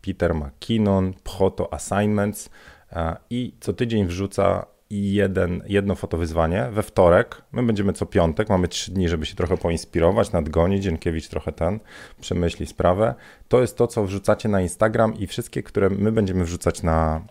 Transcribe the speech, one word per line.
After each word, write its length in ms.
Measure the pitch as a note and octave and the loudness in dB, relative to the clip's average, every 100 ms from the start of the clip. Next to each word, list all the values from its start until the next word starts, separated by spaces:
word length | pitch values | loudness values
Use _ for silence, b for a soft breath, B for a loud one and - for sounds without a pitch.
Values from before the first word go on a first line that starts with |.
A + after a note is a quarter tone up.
Peter 340 | G2 F#2 E2+ | -8 -2 0
McKinnon 760 | D#2+ C#2+ - - A2+ G#2 F#2+ F#2 F#2 | -2 -6 -10 -2 2 2 2 0 -4
Photo 500 | - G2 F#2+ - - | -8 0 0 0 -6
Assignments, 760 | D#2+ - G2+ G#2 G#2 G#2 G#2 - B B B B | -6 -4 0 2 0 -2 -4 -14 B B B B
e, 240 | E2+ E2 - - | -6 -4 -6 -8
i 240 | A#2+ A#2+ - | -8 -8 -8
co 140 | - | -6
tydzień 320 | F2+ A#2+ A2 | -2 0 2
wrzuca 600 | F2+ F2 G2 - F#2 F#2 - _ - | 0 -2 -4 0 2 0 -4 _ -8
jeden, 720 | G2+ G2+ G2+ G2 F#2 F2 F2+ - | -4 0 2 2 2 0 -2 0
jedno 280 | G2+ G2 | 0 0
fotowyzwanie 720 | F2+ G2 E2 E2+ E2 E2 F#2 B2+ | -2 -4 -4 -2 0 0 0 -2
we 120 | G#2+ | -4
wtorek. 580 | - - F2+ F2+ - - - | -2 4 6 6 4 -6 -10
My 120 | A#2+ | -2
będziemy 300 | A#2+ G#2 G2 | 0 0 0
co 120 | - | -2
piątek, 440 | - G2 E2 D#2 A2 | 0 2 2 2 0
mamy 180 | F#2 F2 | 0 0
trzy 240 | - - | -4 -6
dni, 180 | F#2 F2 | 0 0
żeby 160 | E2 | 0
się 100 | D2+ | -4
trochę 220 | - F2 F#2 | -4 -2 0
poinspirować, 720 | F2 E2 - - E2 G#2 G2 | 0 -2 -2 2 2 2 0
nadgonić. 520 | F2 D2+ D#2+ F2 G2 | 0 0 2 2 2
Dzienkiewicz 440 | G2 D#2+ F2 D#2+ - | -2 -2 -4 -4 -6
trochę 240 | - - | -8 -8
ten 280 | - E2 A2 - B B B | -4 -2 -4 -10 B B B
przemyśli 440 | - F2 E2+ - | -6 -2 -2 -4
sprawę. 500 | - - F2 F#2+ A2+ B2+ B B - | -10 0 2 4 2 -2 B B 0
To 140 | A#2+ | 2
jest 160 | A#2+ - | 2 0
to, 100 | A#2+ | 0
co 160 | A#2 | 0
wrzucacie 460 | G2 G2 - G#2+ A2 | -2 -2 0 0 2
na 120 | G2 | 0
Instagram 540 | F2+ - A2 A2 A2 | 0 0 0 2 0
i 120 | A2 F#2+ | 0 -8
wszystkie, 360 | - - - | -8 -8 -8
które 260 | - G2+ F#2+ | -4 0 0
my 220 | G2 G#2+ | 2 0
będziemy 340 | A2+ F#2+ F#2 | 2 0 0
wrzucać 380 | E2+ F2 E2+ - | -2 -2 -2 -2
na, 380 | E2+ D#2+ D#2+ D#2+ - | 0 2 0 -2 -8